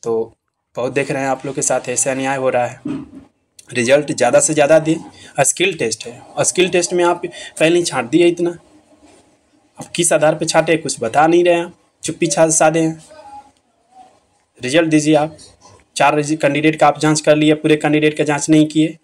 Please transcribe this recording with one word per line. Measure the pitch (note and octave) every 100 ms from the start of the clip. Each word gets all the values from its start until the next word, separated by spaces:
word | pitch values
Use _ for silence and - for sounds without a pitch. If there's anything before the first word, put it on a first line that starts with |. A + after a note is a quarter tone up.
तो | A#2 A2+ A2+ _ _ _ _ -
बहुत | B2
देख | C3 C#3
रहे | C#3+
हैं | C3+
आप | C3 C#3
लोग | C#3
के |
साथ | C#3+ B2+ B2+
ऐसे | B2 C#3+
अन्याय | C3 C3+ C3+
हो | C3
रहा | B2 A#2+
है। | - D3+ C#3 - - - _ _ - _
रिजल्ट | A#2+ A#2 C#3 D3+
ज़्यादा | D3 A#2+ C#3+
से | D3+
ज़्यादा | D3+ C#3+ D#3+
दें। | D#3 E3 - - - -
स्किल | C#3 - F#3 D#3+
टेस्ट | A#2 G#2+ A#2
है, | A#2+ - -
स्किल | C3+ - F3+
टेस्ट | F3+ F3
में | F3+
आप | F3 E3+ E3+ - - -
पहले | D#3+ F3
ही |
छांट | E3+ C3+ A#2
दिए | D#3 F3
इतना, | E3+ E3+ E3+ _ _ _ _ _ _ _ _ _ _ _ _
अब | - -
किस | E3+
आधार | D#3+ D3+ D#3
पे | D#3+
छांटे | E3 D#3+ D#3+
कुछ | C#3 -
बता | A2+ B2+ D#3+
नहीं | F3
रहे | F3
हैं, | F3 F3 - _ _
चुप्पी | - D#3 E3
छा | - D#3+
साधे | D#3 D#3+ D#3+
हैं। | D#3+ D#3+ - - - - - _ _ _ F5+ F#5 F#5 _ _ _ _ _
रिजल्ट | B2 D3+ E3
दीजिए | D3+ D3 D3+
आप, | D#3 - - _ - _ _ -
चार | C#3+ D3
रिज-, | D3 D#3
कैंडिडेट | D3 C#3+ D3+ D#3
का | D3
आप | C#3+
जांच | D3+ D3+
कर | - D3+
लिए, | D3+
पूरे | D3+ D#3 D3+
कैंडिडेट | D3+ D3+ D3+ D3+
का |
जांच | D3+ C#3+ D3+
नहीं | D#3 D3+
किए | D#3 D#3 D#3+